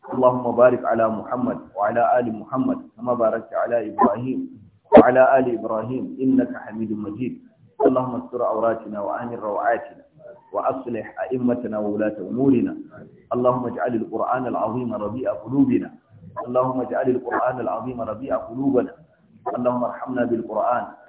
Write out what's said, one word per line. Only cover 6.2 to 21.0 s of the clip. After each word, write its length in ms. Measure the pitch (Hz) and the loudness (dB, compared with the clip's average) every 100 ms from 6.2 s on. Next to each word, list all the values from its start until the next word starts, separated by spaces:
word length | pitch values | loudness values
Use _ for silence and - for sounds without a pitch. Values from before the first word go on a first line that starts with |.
إنك 320 | 131 131 120 - | 2 2 2 -4
حميد 360 | - 110 110 | -10 -8 -6
مجيد. 420 | 104 104 110 127 - - _ _ _ 427 | -6 -8 -6 -8 -8 -18 _ _ _ 4
اللهم 280 | 127 127 120 - | 4 0 -6 -6
استر 140 | 123 | -4
عوراتنا 560 | 110 110 113 110 107 104 | -2 2 0 0 -6 -6
وآمن 340 | 101 - 120 113 | -4 -4 -6 -6
روعاتنا 640 | 107 98 104 117 - - - _ - - _ | -4 -2 0 0 -4 -18 -20 _ -20 -20 _
وأصلح 540 | 98 - 131 123 113 - - - | -4 -2 -4 -6 -8 -8 -8 -4
أئمتنا 460 | 127 123 120 113 107 | 0 0 0 -2 -4
وولاة 380 | 104 104 107 104 | -4 -2 -2 -4
أمورنا. 560 | 92 113 139 120 - - - - - - _ | -8 0 4 4 2 -4 -14 -18 -20 -20 _
اللهم 300 | 123 123 127 120 | 0 2 2 -4
اجعل 260 | - 123 | -4 -2
القرآن 520 | 117 - - - 127 123 | -2 -4 -4 -2 -2 -2
العظيم 480 | 85 107 117 120 | -2 -2 -2 -4
ربيع 380 | 104 104 120 107 | -4 -6 -4 -4
قلوبنا. 580 | - 113 139 127 117 - - _ - - | -6 -2 2 4 4 -2 -12 _ -20 -16
اللهم 480 | - - 123 131 131 | -12 -2 0 0 0
اجعل 280 | 113 107 131 | -2 -2 0
القرآن 500 | 123 117 - 123 127 | 0 -2 -2 -2 -2
العظيم 400 | 110 110 120 120 | -4 -4 -6 -8
ربيع 360 | 110 107 131 110 | -8 -8 -6 -6
قلوبنا. 560 | - 120 139 123 - - - _ _ - - - | -6 -2 2 2 0 -6 -20 _ _ -10 -8 -2
اللهم 280 | 123 123 | 0 0
ارحمنا 400 | 123 - 127 127 | -4 -6 -6 -4
بالقرآن 600 | 117 113 - 107 107 123 - - | -2 -2 -2 -2 0 0 -4 -14